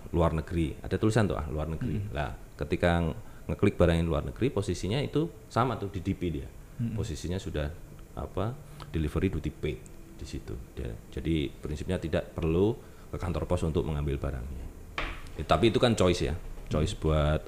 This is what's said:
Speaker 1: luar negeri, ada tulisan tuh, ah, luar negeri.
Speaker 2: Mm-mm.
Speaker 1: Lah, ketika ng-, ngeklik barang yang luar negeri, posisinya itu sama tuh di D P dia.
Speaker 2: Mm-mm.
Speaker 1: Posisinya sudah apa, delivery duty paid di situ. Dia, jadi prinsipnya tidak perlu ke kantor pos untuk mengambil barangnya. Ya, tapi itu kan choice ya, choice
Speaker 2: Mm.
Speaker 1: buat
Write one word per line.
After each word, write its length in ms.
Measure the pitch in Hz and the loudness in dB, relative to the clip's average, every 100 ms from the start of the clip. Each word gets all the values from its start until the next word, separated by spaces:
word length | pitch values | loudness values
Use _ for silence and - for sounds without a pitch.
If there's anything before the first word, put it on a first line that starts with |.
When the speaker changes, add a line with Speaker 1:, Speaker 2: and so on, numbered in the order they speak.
| - | -2
Speaker 1:
luar 200 | 85 82 | 2 4
negeri, 440 | 80 - 85 78 - | 2 0 0 0 -2
ada 160 | - | -4
tulisan 320 | 92 110 120 101 | 2 4 4 4
tuh, 80 | |
ah, 140 | - 76 | 0 -2
luar 180 | 76 78 | -4 -2
negeri. 300 | 80 - 107 | -2 -2 -2
Speaker 2:
Mm-mm. 140 | 104 | -2
Speaker 1:
Lah, 180 | 73 69 - - | -2 -4 -6 -12
ketika 460 | - 71 90 87 85 | -8 -2 2 4 4
ng-, 140 | 82 - - - - | 2 -2 -10 -10 -6
ngeklik 260 | 82 98 | 2 2
barang 220 | - 85 85 | 6 6 6
yang 100 | 82 | 4
luar 160 | 76 | 0
negeri, 260 | 73 - 120 | -2 -2 0
posisinya 520 | 101 98 87 90 127 | 0 0 -2 0 -2
itu 260 | 127 143 165 - - | 0 0 0 -4 -2
sama 260 | 113 123 | 2 2
tuh 140 | 110 98 | 0 -4
di 100 | 92 | -2
D 140 | 90 | -2
P 100 | 92 87 | 0 0
dia. 160 | 73 - - - - | -2 -6 -12 -12 -4
Speaker 2:
Mm-mm. 180 | 113 | -2
Speaker 1:
Posisinya 420 | 107 82 76 82 92 | -2 -4 -4 -4 -4
sudah 360 | - 80 73 - - - - | -2 -2 -2 -6 -14 -16 -12
apa, 380 | - 73 - 104 135 - - - | -8 -6 -2 -2 -4 -12 -16 -4
delivery 380 | 82 76 82 95 | -2 0 2 2
duty 200 | 85 78 | 0 -4
paid 300 | - 80 - - - - | -4 -4 -4 -10 -16 -16
di 120 | - - | -14 -10
situ. 240 | 69 - - - | -10 -8 -10 -10
Dia, 200 | - 60 55 - | -8 -8 -8 -10
jadi 400 | - 71 80 69 | -4 0 2 0
prinsipnya 460 | - 71 73 73 90 | -4 -8 -4 -2 -2
tidak 340 | 82 82 - | 0 0 -2
perlu 460 | - 82 82 104 123 - - - | 0 2 4 4 2 -8 -18 -10
ke 80 | - | -4
kantor 280 | 87 76 | -2 -2
pos 200 | - 87 | 0 0
untuk 180 | 85 82 | 2 2
mengambil 360 | - 76 73 67 | 0 0 0 0
barangnya. 480 | 71 67 64 - - - - - - - - | -2 -4 -6 -8 -10 -12 -10 -6 -6 -6 -10
Ya, 100 | - | -6
tapi 260 | 76 85 113 | 2 6 6
itu 80 | 117 | 6
kan 160 | 123 | 6
choice 280 | 110 92 - | 6 6 6
ya, 120 | 67 - - - - | 2 0 -6 -10 -2
choice 240 | 78 78 | 2 2
Speaker 2:
Mm. 80 | - | 2
Speaker 1:
buat 400 | 78 78 73 76 | 4 4 4 2